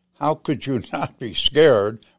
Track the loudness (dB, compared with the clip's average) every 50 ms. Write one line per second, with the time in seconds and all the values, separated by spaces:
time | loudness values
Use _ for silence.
0 | _ _ _ -6 -4 -4 -4 -4 -4 -6 -6 -4 -4 -4 -4 -4 -6 -6 -8 -6
1 | -6 -8 -8 -10 -12 -10 -6 -4 -4 0 4 4 6 6 6 4 2 0 -4 -8
2 | _ _ _